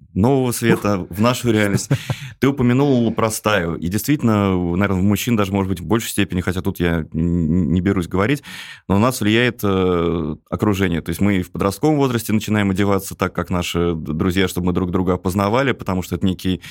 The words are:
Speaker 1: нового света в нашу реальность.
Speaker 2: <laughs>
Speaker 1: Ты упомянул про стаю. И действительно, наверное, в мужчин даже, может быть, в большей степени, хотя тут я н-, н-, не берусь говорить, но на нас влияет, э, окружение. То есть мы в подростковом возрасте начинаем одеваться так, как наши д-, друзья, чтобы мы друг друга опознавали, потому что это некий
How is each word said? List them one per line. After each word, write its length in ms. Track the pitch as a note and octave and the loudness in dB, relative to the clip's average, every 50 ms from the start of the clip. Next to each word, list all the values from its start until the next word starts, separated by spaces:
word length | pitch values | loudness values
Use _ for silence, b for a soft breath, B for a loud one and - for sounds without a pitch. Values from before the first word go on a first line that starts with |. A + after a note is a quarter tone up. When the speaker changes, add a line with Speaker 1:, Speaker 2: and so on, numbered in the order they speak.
| - - - | -18 -8 -2
Speaker 1:
нового 360 | F#2 G2+ B2 C#3 C3+ B2+ B2 A#2 | 0 2 4 4 2 2 0 -2
света 520 | - A#2+ A2+ A2+ A2+ - G#2 G#2 F#2 F2 - | 0 2 2 2 2 2 0 0 0 -2 -4
в 100 | F2 F2+ | -2 0
нашу 300 | A2 A#2+ B2 A#2+ - A#2+ | 2 2 2 0 0 2
реальность. 380 | A2 G#2+ G#2+ G2+ G2 G2 - - | 2 2 2 2 2 0 0 -2
Speaker 2:
<laughs> 500 | C#3+ - - - - - C#3 B2+ - - | -2 -2 -2 -4 -8 -8 -8 -14 -6 0
Speaker 1:
Ты 80 | - C#3 | 0 0
упомянул 640 | C3+ - B2 B2 A#2+ C3 C#3+ D3 C3+ A#2+ A#2 A2+ A2+ | 2 2 2 2 4 4 4 4 4 4 2 2 0
про 160 | - A2+ A2 | 0 0 0
стаю. 460 | G#2+ - - G#2+ G#2 G2 E2+ E2+ E2 | 0 0 0 2 2 2 2 0 -2
И 140 | - - F2 | -4 -4 -2
действительно, 640 | F#2 G#2+ - - D3 C#3+ C#3 A#2 A2 G#2 G2+ G2 F#2+ F2+ F2+ E2+ F2 | -2 -2 0 0 0 0 2 2 2 4 2 2 2 0 0 0 0
наверное, 260 | F#2 G2+ G2 G2 F#2 | 0 0 0 2 2
в 20 | F#2 | 2
мужчин 320 | G2+ G#2 G2 - B2+ A#2+ | 2 2 0 0 0 0
даже, 160 | G#2 G2+ F#2+ | 0 0 0
может 180 | G2 G2+ G2 F#2 | 0 -2 -2 -2
быть, 120 | G2 E2+ | -4 -4
в 40 | E2+ | -2
большей 240 | D#2 G2+ A2+ A2 - | -2 0 0 -2 -2
степени, 320 | - - G2 - F2+ F2+ | -2 -2 -2 -2 -2 -2
хотя 200 | F2 F#2 F2 F2+ | -2 -2 -2 -2
тут 180 | E2 G2 F2+ - | -2 -4 -2 0
я 200 | F2+ F2 E2+ E2 | 0 0 0 0
н-, 60 | D#2 - - | -2 -4 -4
н-, 580 | D#2+ E2 E2+ E2+ F2 E2 D2+ D#2+ F#2 F2 C2+ D#2+ | -2 0 0 0 0 0 2 2 2 2 2 0
не 80 | F#2 | 2
берусь 260 | F2 G2 G2 F#2+ E2+ D#2 | 2 2 0 0 -2 -2
говорить, 340 | F2+ F#2 F#2+ A#2+ D3 C#3+ - B B B B B B B B - | 0 0 0 0 0 -2 -6 B B B B B B B B 0
но 80 | F#2+ | 0
на 60 | G2 | 2
нас 180 | A2 B2+ B2+ - | 2 2 0 0
влияет, 380 | A2 G#2 G#2+ A2+ B2 B2 A#2 - - | 0 2 2 4 2 2 0 -2 -2
э, 720 | G2+ F#2+ F#2+ F#2 F2+ F2+ E2+ E2+ E2+ E2 E2+ D#2 D2+ D#2 - _ - | 0 0 2 2 2 2 2 0 0 -2 -2 -4 -6 -8 -10 _ -8
окружение. 520 | - E2 - G#2+ G2+ F#2 G2 F2 E2+ D#2 | -6 -2 0 0 2 2 0 0 0 -2
То 80 | - - | -4 -4
есть 120 | E2+ - | -4 0
мы 200 | G2 G#2 G2+ F#2 F2+ | 0 2 2 0 -2
в 80 | - | -4
подростковом 460 | - E2+ F#2+ G2 F#2+ - - D3+ D#3 C#3+ | -4 -2 -2 -2 -2 0 0 2 2 2
возрасте 360 | C#3 C3 A#2+ A#2 A2+ - G#2+ | 2 2 0 -2 -2 -2 -2
начинаем 380 | A2 - - G#2+ G#2+ G#2 G2 | -2 0 0 0 0 2 2
одеваться 420 | F#2+ F2+ G2+ G2+ G2+ F#2+ F#2+ - E2 | 2 2 2 2 2 0 -2 -4 -6
так, 180 | - F#2+ F#2 - | -4 -4 -2 -2
как 140 | - F2+ - | -4 -4 -2
наши 420 | F#2 F2+ F2+ - - F2 F2 F2 E2+ | -2 -2 -2 -2 -2 0 0 0 -2
д-, 200 | E2 D2+ D#2 D2+ | -4 -4 -6 -4
друзья, 340 | D#2+ F2+ F#2 F2 F#2+ F#2+ F2+ | -2 0 0 2 2 0 0
чтобы 200 | - F#2 F2+ F2+ | 0 -2 -2 -2
мы 60 | F2 | 0
друг 160 | F2 F#2+ F2 | 0 -2 -2
друга 220 | F2 F#2 F2+ F2+ F#2 | -2 -2 0 0 0
опознавали, 600 | F2+ - F#2+ F2 G#2 G2+ G2+ A2 B2+ C#3 C3+ A2+ | -2 -2 -2 0 0 0 0 2 0 0 0 -2
потому 280 | - - - F#2 F#2 | -4 -4 -4 -4 -4
что 140 | F2+ - - | -4 -4 -4
это 100 | E2+ - | -2 -2
некий 360 | F#2+ F#2 - - F#2+ F#2 E2 B B | -2 -2 -2 -2 -4 -4 -4 B B